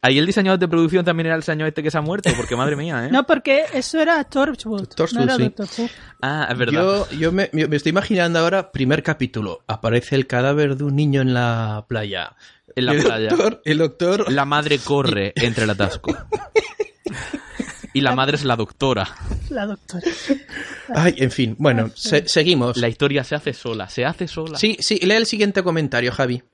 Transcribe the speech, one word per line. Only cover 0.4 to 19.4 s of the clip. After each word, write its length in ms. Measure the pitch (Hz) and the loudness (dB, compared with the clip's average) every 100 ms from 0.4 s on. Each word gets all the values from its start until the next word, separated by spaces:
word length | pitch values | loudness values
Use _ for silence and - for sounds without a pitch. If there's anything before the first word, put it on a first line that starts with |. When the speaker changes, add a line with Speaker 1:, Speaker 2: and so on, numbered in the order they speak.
| 190 190 | 4 4
Speaker 1:
de 100 | 175 | 2
producción 380 | 170 165 180 175 | 2 4 2 2
también 220 | 165 165 | 0 0
era 80 | 160 | -2
el 80 | |
señor 240 | 160 156 156 | -2 -2 -2
este 160 | 151 | -2
que 80 | 147 | -2
se 60 | 160 | -2
ha 20 | |
muerto, 300 | 151 196 185 120 | -2 -2 -2 -2
porque 200 | 117 120 | -2 -2
madre 200 | 135 147 | 0 -2
mía, 300 | 160 240 120 | -4 -4 0
¿eh? 40 | |
Speaker 2:
No, 160 | 254 285 | 0 2
porque 380 | 302 - 269 311 | 0 2 0 2
eso 280 | 285 254 320 | -4 -4 0
era 220 | 311 330 | 2 2
Torchwood, 640 | 277 277 285 262 220 208 185 | 0 0 0 -2 -6 -6 -8
Speaker 3:
Torchwood, 280 | - 165 233 | -2 -2 2
Speaker 2:
no 40 | 240 | 2
era 100 | 262 | 2
Speaker 3:
sí. 80 | |
Speaker 2:
Doctor 240 | 127 - 190 - | 0 -2 -10 -6
Who. 120 | 233 - - - | -6 -6 -20 -8
Speaker 1:
Ah, 240 | 131 151 151 | -4 -2 -2
es 80 | 123 | 0
verdad. 160 | 120 | 0
Speaker 3:
Yo, 360 | 156 185 196 202 | 2 2 2 -2
yo 200 | 143 160 | -2 0
me, 200 | 180 196 | 2 0
me, 140 | 156 156 | 0 0
me 80 | 151 | 0
estoy 160 | 160 | 0
imaginando 480 | 175 196 196 170 170 | 0 0 2 2 2
ahora, 320 | 165 190 180 | 2 2 -2
primer 320 | - 131 151 | -2 2 2
capítulo, 580 | 156 156 127 - 104 85 _ | 0 -2 -2 -4 -6 -8 _
aparece 480 | 107 123 117 - 135 | -4 0 0 2 0
el 100 | 131 | 0
cadáver 500 | 123 131 143 147 135 | 0 2 2 2 0
de 100 | 143 | 0
un 100 | 139 | 2
niño 260 | 151 139 | 2 4
en 140 | 131 123 | 2 2
la 500 | 120 117 110 107 104 | 2 0 -2 -6 -6
playa. 480 | 117 107 95 82 - - _ _ - | -6 -4 -6 -8 -12 -20 _ _ -2
Speaker 1:
En 120 | 127 | 2
la 60 | |
Speaker 3:
El 100 | 147 | 4
Speaker 1:
playa. 260 | - 113 110 | 2 2 2
Speaker 3:
doctor, 320 | 339 214 233 | 2 2 0
el 140 | - 151 | 0 2
doctor 540 | 160 - 175 196 - | 2 0 0 0 0
Speaker 1:
La 140 | 139 139 | 0 2
madre 340 | 147 147 143 | 0 2 -2
corre 540 | - 143 131 104 98 - | 2 0 2 0 -2 0
entre 300 | 120 113 110 | -2 0 0
el 40 | |
atasco. 480 | 101 101 - - - | 2 0 -2 -6 -6
Speaker 3:
<laughs> 640 | - 415 807 - - - 415 _ - - - 285 - - - - - | -4 -6 0 -2 -2 -8 -10 _ -10 -10 -10 -12 -12 -12 -10 -10 -6
Speaker 1:
Y 80 | 135 | 0
la 140 | 139 127 | 2 2
madre 200 | 135 147 | 0 0
es 80 | 139 | 0
la 100 | 117 | 0
doctora. 500 | 107 - 135 117 - - - - | -2 -2 0 2 -2 -6 -8 -6